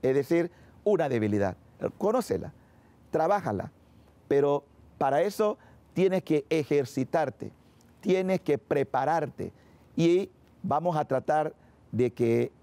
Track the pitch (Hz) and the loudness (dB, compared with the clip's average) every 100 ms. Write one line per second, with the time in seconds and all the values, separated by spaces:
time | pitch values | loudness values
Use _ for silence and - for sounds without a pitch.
0 | 131 135 135 170 170 - - - - 202 | 0 0 2 0 0 -6 -20 -8 -2 0
1 | 151 123 107 104 98 - - _ - - | 0 0 0 0 0 -4 -16 _ -8 -4
2 | 190 240 - - - - - - _ _ | -2 -2 -2 -6 -6 -16 -20 -20 _ _
3 | - 160 160 202 185 101 - _ _ - | -6 -2 2 0 0 -4 -6 _ _ -20
4 | - _ _ 139 143 143 - _ - - | -20 _ _ 2 2 0 -4 _ -20 -4
5 | 139 139 185 196 214 214 - - _ - | 0 0 0 0 -2 -2 -12 -20 _ 0
6 | 185 185 - 156 - 151 143 143 131 - | 0 0 0 -2 0 -2 0 0 0 -4
7 | 131 170 143 - 101 - _ _ _ _ | -2 -2 -2 -4 -16 -16 _ _ _ _
8 | - 185 185 185 - 143 _ - 135 131 | -2 0 2 -2 0 -2 _ -2 0 -2
9 | 135 165 147 - - - - - _ - | 0 0 -2 -8 -12 -12 -20 -20 _ 0
10 | 170 180 196 _ _ _ 185 143 170 160 | 2 2 0 _ _ _ -4 -2 0 -2
11 | - 131 127 156 156 - _ _ _ 107 | -2 -4 0 0 0 -6 _ _ _ -2
12 | 123 - 117 117 120 _ | -2 0 0 2 0 _